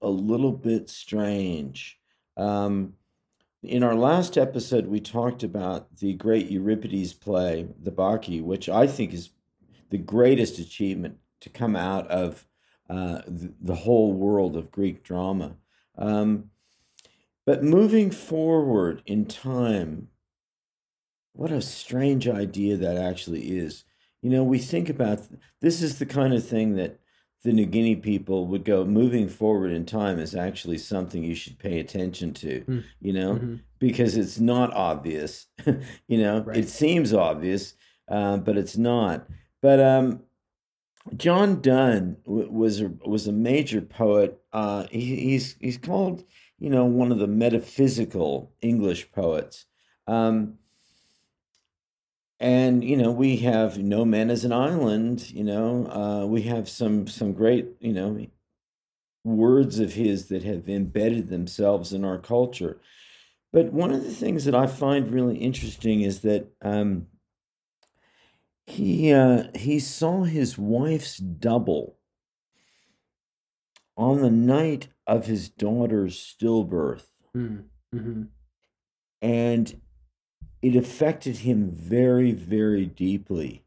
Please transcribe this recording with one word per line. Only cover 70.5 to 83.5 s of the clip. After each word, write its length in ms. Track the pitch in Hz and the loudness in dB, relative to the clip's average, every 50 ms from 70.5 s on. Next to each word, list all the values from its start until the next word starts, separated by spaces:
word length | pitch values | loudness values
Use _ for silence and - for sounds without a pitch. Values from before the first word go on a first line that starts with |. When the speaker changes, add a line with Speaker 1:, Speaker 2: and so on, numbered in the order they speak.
| - | -2
Speaker 1:
wife's 600 | 101 101 104 113 123 143 160 160 151 135 - - | -4 -2 0 0 0 0 0 -2 -2 -4 -8 -10
double 800 | - 95 90 85 80 - 117 113 123 95 92 80 71 55 - - _ _ _ _ _ _ _ _ _ _ _ _ _ _ _ _ _ _ _ _ _ _ _ _ _ _ _ _ _ _ _ _ _ _ _ _ _ _ _ _ | -10 -8 -8 -8 -2 0 2 2 2 2 0 -2 -2 -4 -8 -14 _ _ _ _ _ _ _ _ _ _ _ _ _ _ _ _ _ _ _ _ _ _ _ _ _ _ _ _ _ _ _ _ _ _ _ _ _ _ _ _
on 260 | - 113 127 139 143 | 0 2 2 4 4
the 100 | 135 117 | 4 6
night 560 | 113 113 120 123 135 151 160 160 147 139 - - _ _ _ | 6 6 6 6 4 4 2 0 -2 -4 -8 -14 _ _ _
of 200 | - 113 113 - | 0 0 0 0
his 200 | 107 110 95 85 | -2 -2 -4 -4
daughter's 720 | - - - 104 104 113 120 117 98 110 104 98 90 87 | -8 -8 -4 -2 -2 0 0 2 2 2 0 0 -2 -4
stillbirth. 880 | - - - - _ 110 117 113 113 98 82 92 82 76 67 60 - - _ _ _ _ _ - | -8 -14 -18 -8 _ 0 2 2 2 2 0 -2 -2 -2 -2 -4 -6 -12 _ _ _ _ _ -8
Speaker 2:
Mm, 280 | 123 120 113 107 101 - - - _ _ _ 123 | -6 -6 -6 -8 -10 -14 -18 -20 _ _ _ -10
mm-hmm. 300 | 117 110 117 113 110 110 107 - _ _ _ _ _ _ _ _ _ _ _ _ _ _ _ _ _ | -8 -8 -8 -8 -8 -10 -12 -16 _ _ _ _ _ _ _ _ _ _ _ _ _ _ _ _ _
Speaker 1:
And 600 | - 117 117 117 117 120 120 117 107 - - - - - _ _ _ _ _ _ _ _ _ _ - - - - | 0 0 2 2 2 2 2 2 0 -2 -4 -12 -20 -20 _ _ _ _ _ _ _ _ _ _ -20 -20 -10 -2
it 140 | - 127 123 | 0 4 4
affected 640 | 123 123 - - - 156 156 160 - - 135 113 | 4 2 2 -2 0 0 0 0 -2 -6 -8 -8
him 320 | 101 107 127 120 107 101 92 | -4 -2 0 2 2 0 -2
very, 600 | 82 82 82 85 113 120 127 127 123 123 127 123 | -4 -8 -4 0 2 4 4 6 4 4 4 2
very 540 | 110 90 82 87 110 107 107 107 104 98 95 | 0 -2 -4 -2 0 2 2 2 2 2 0
deeply. 760 | 90 - - 92 92 101 98 101 - 95 82 76 62 | -2 -4 -2 -2 -2 -2 -2 -4 -4 -4 -4 -4 -6